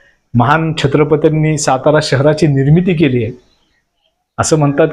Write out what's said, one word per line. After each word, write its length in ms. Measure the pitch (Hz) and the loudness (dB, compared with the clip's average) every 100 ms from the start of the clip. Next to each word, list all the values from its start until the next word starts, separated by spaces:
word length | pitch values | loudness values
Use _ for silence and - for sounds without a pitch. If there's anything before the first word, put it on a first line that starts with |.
| _ _ _ | _ _ _
महान 400 | 117 143 160 160 156 | -2 0 0 -2 -2
छत्रपतींनी 800 | - 151 147 156 160 156 156 151 | -2 0 0 2 0 0 -2 -2
सातारा 420 | - 131 151 151 | -2 -2 0 0
शहराची 440 | 147 135 143 151 160 | 0 0 0 0 0
निर्मिती 460 | 135 135 160 185 | 0 2 2 2
केली 300 | 160 156 123 | 0 0 0
आहे. 100 | 110 - _ _ _ _ _ _ _ _ _ - | -4 -10 _ _ _ _ _ _ _ _ _ -6
असं 200 | - 156 | -2 0
म्हणतात 300 | 143 143 160 | 0 0 -2